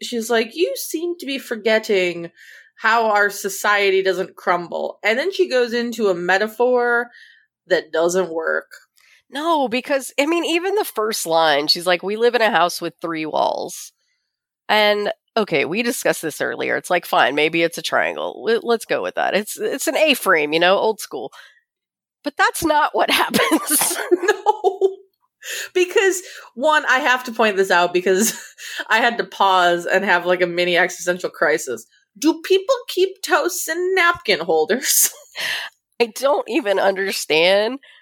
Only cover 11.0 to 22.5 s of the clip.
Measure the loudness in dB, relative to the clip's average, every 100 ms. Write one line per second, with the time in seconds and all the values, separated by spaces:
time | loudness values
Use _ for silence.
11 | -4 -4 0 4 4 2 0 -2 0 -2
12 | -2 0 2 4 2 4 2 -2 -8 -8
13 | -8 -6 -4 0 0 -2 -8 -12 -18 _
14 | _ _ _ _ _ _ 0 2 2 2
15 | -2 -8 _ -4 0 -2 -2 -2 -2 -2
16 | -2 -2 -6 -6 -6 -4 -4 -4 -2 -2
17 | 0 2 2 2 0 2 -2 -2 -4 0
18 | 0 -2 -6 -6 -4 -2 -2 -4 -2 -4
19 | -4 -2 -2 -2 -4 -8 -6 -4 -2 0
20 | 2 2 2 2 2 2 4 2 0 -4
21 | -8 -10 -10 -14 -20 _ _ _ _ _
22 | _ _ -8 0 0